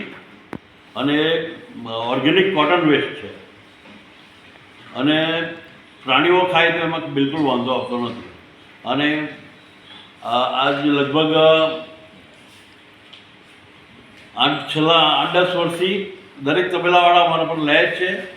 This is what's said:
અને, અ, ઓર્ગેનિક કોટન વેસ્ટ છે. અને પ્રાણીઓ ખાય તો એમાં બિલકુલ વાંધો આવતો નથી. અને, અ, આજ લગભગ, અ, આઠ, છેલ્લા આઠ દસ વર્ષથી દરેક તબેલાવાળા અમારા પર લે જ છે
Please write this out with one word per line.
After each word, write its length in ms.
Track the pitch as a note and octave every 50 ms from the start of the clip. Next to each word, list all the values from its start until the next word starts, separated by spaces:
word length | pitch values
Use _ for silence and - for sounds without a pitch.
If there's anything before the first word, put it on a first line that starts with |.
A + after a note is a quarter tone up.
| - - - - - - - - - - - - - - - - - - -
અને, 360 | A#2 B2+ C#3+ D3 D3+ D#3 D#3+ E3 D#3+ - - - - - - - A#2 A#2
અ, 20 | A#2
ઓર્ગેનિક 680 | A2+ A2+ A#2 A#2 B2+ C3 C3 D3+ E3+ F#3+ F#3 G3 F#3
કોટન 260 | D#3 D3 D3 F3+ F3+
વેસ્ટ 280 | E3 D3+ C#3+ A#2 G#2 -
છે. 200 | - - - G2 - - - - - - - - - - - - - - - - - - - - - - - - - - - - - - - - -
અને 480 | A#2 C3 D3 D3+ D#3 D#3+ D#3+ E3 E3+ E3 E3 - - - - - - - - - - -
પ્રાણીઓ 360 | C3 C3 C#3+ D#3+ F3 F3+ F3+
ખાય 320 | F3+ F3+ F3+ E3 E3+ E3+ E3
તો 60 | E3+
એમાં 360 | E3 E3 E3 D#3 D3 C#3+ C#3+
બિલકુલ 320 | C#3 C#3 C#3 C#3 D3 D3+
વાંધો 240 | C3+ B2 A#2+ A#2+ B2+
આવતો 280 | B2+ A#2+ - - B2 A#2+
નથી. 240 | A#2+ A2+ G2+ - - - - - - - - - - - - - -
અને, 440 | A2+ B2+ C3+ D3 D3 D3+ D3+ D3+ C#3+ - - - - - - - - - - - - - - - - - - -
અ, 60 | A#2
આજ 580 | A#2 B2 B2+ B2 B2 B2 C3+ C#3+ C#3+ C#3 D3
લગભગ, 460 | D3 C#3+ C#3+ C#3 C3 C#3 D#3 D#3+ D#3 D#3
અ, 540 | D#3 D#3+ D#3+ D#3+ D#3+ D#3+ D#3 - - - - - - - - - - - - - - - - - - - - - - - - - - - - - - - - - - - - - - - - - - - - - - - - - - - - -
આઠ, 400 | A#2 B2 C#3+ D3+ D3 - - -
છેલ્લા 160 | D#3 D#3 D#3+ E3+
આઠ 440 | E3 D#3 D3+ D3 C#3 D3 D#3+ E3+
દસ 200 | F3+ F3+ F3+ F3+
વર્ષથી 640 | F3+ E3+ E3 E3+ E3+ F3+ F#3 G3 G3 G3 - - - - - - C#3+ C3+
દરેક 300 | C#3 D#3 F#3 F3+ - F3+
તબેલાવાળા 480 | E3+ E3 F3 F3+ F3+ F3 F3 F3 F3
અમારા 240 | F3 E3+ E3 D#3+ E3
પર 140 | D#3 E3 D#3+
લે 280 | D3+ D3 D3 D#3+ F3
જ 40 | -
છે 240 | - F3 F3+ F#3 G3 G3+ - - -